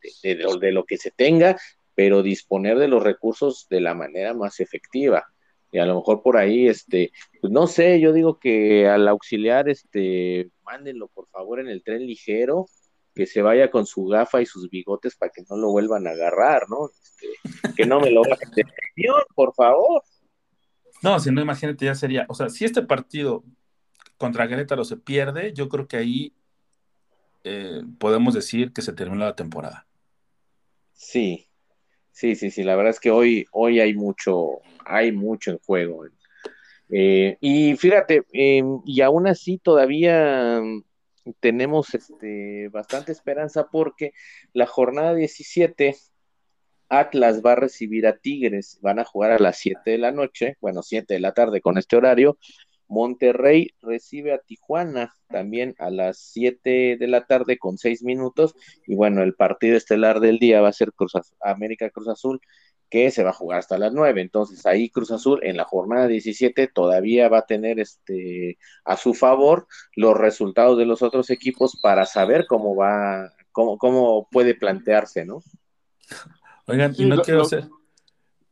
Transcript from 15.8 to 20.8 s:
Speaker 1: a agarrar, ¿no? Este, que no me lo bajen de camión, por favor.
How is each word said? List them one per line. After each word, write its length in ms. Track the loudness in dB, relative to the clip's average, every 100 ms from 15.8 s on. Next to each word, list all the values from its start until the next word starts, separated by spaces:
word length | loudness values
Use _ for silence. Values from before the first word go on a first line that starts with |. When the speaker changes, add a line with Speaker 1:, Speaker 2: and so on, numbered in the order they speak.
| 0 -2 -4
Speaker 1:
a 40 |
agarrar, 580 | -4 -2 2 2 2 -2
¿no? 200 | -6 -10
Este, 840 | -12 _ _ -16 -14 -16 -10 -6 -2
que 100 | 2
no 140 | 2
me 120 | 4
lo 100 | 4
bajen 280 | 4 0 -2 -4
de 80 |
camión, 580 | -4 -6 -14 -4 0 0 0 0
por 180 | 0 2
favor. 480 | 4 4 4 0 -4 _ _ _ _ _ _ _